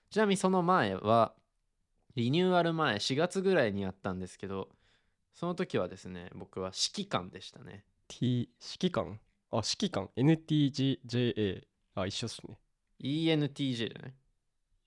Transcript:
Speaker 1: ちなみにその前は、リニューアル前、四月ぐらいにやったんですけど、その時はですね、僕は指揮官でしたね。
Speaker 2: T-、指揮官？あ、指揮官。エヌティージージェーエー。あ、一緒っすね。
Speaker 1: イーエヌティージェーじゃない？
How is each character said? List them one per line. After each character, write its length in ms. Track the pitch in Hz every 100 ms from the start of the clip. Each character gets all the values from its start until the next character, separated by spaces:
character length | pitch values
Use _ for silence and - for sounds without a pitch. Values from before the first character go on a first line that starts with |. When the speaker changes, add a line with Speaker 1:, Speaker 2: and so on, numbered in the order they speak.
| _
Speaker 1:
ち 80 | 202
な 80 | 214
み 60 |
に 60 | 190
そ 120 | 185
の 140 | 185
前 320 | 170 185 110 92
は、 400 | 107 113 113 - _ _ _ _ _ _ _ 123
リ 160 | 117
ニ 100 | 160
ュ 120 | 185
ー 20 | 180
ア 80 |
ル 100 | 170
前、 260 | 165 151 104
四 160 | - 131
月 260 | 175 190
ぐ 120 | 190
ら 140 | 180 117
い 60 |
に 80 | 101
や 80 | 98
っ 40 |
た 200 | - 101
ん 60 | 92
で 60 | 92
す 120 | -
け 100 | 95
ど、 220 | 95 - _ _ _ _ _ _
そ 120 | - 170
の 100 | 175
時 220 | 180 120
は 100 | 90
で 80 | 95
す 120 | 90
ね、 220 | 90 90
僕 280 | 98 95 -
は 80 | 92
指 380 | - - - 196
揮 20 |
官 200 | 113 90
で 120 | 92
し 100 | -
た 120 | -
ね。 200 | - 98 - _ -
Speaker 2:
T-、 420 | - 123 123 - _
指 300 | - - 180
揮 20 |
官？ 280 | 117 85 107 - _ _
あ、 60 | 113
指 320 | 110 - 110
揮 20 |
官。 180 | 101 98 -
エ 80 |
ヌ 140 | 139 160
テ 180 | - 151
ィ 120 | 143
ー 20 |
ジ 280 | - 135 131 120
ー 20 |
ジ 100 | 120
ェ 100 | 120
ー 60 | -
エ 300 | 104 90 - _ _ -
ー。 60 |
あ、 60 | 95
一 80 | -
緒 120 | 113
っ 20 |
す 120 | - -
ね。 100 | 107 _ _ _ -
Speaker 1:
イ 280 | 127 151 160
ー 40 |
エ 40 | 156
ヌ 120 | 143
テ 140 | 143
ィ 100 | 139
ー 20 | 117
ジ 80 |
ェ 40 | 113
ー 40 |
じ 60 | -
ゃ 20 |
な 60 | -
い？ 40 | - _ _ _ _ _ _